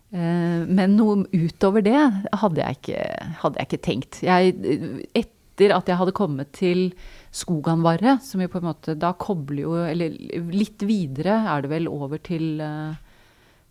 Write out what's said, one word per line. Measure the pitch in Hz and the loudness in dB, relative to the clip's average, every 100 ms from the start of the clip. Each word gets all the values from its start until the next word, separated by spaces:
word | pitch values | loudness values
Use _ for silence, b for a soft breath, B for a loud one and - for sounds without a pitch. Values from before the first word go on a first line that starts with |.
| _ | _
Eh, | 185 170 175 170 170 156 | -4 -2 0 0 0 2
men | 185 190 208 | 2 4 6
noe | 214 208 185 | 4 2 2
utover | 175 165 - 196 214 | 0 0 2 2 4
det | 202 277 294 196 202 | 4 6 4 2 -2
hadde | 202 208 151 | 0 0 0
jeg | - - | -2 -4
ikke, | - - - - - 160 | -6 -4 -4 -6 -10 -4
hadde | 156 - | -2 -2
jeg | - | -4
ikke | 160 | -4
tenkt. | - 127 - - | -2 -2 -6 -4
Jeg, | 175 180 185 180 - 143 - 120 - | 2 6 4 2 -2 -2 -4 -10 -4
etter | 226 226 _ _ - 202 180 | -4 -4 _ _ 4 4 4
at | 175 | 2
jeg | 180 | 0
hadde | 185 | 0
kommet | 185 190 135 143 | 0 -2 -2 -8
til | - 185 180 185 180 B B B | -2 0 2 0 -4 B B B
Skoganvarre, | - - 160 156 165 165 165 226 269 | -10 -4 -2 0 2 2 4 2 2
som | - 190 | 0 -4
jo | 180 | -4
på | 185 | -4
en | 170 | -6
måte, | 151 - 190 | -6 -6 -2
da | - | -2
kobler | - - 180 139 143 | -2 -4 -4 -4 -6
jo, | 151 170 | -2 -2
eller | 170 170 160 - - - 170 | -2 -2 -4 -6 -8 -8 -4
litt | 190 208 - | -2 -2 -2
videre | 202 214 151 131 170 220 214 | -2 -2 -2 -2 0 0 0
er | 147 | -2
det | 139 | -2
vel | 160 165 | -2 -4
over | 147 139 156 | -4 -6 -8
til, | - 165 160 151 | -6 -4 -4 -4
eh, | 151 151 156 156 b b b b b b b | -6 -8 -8 -10 b b b b b b b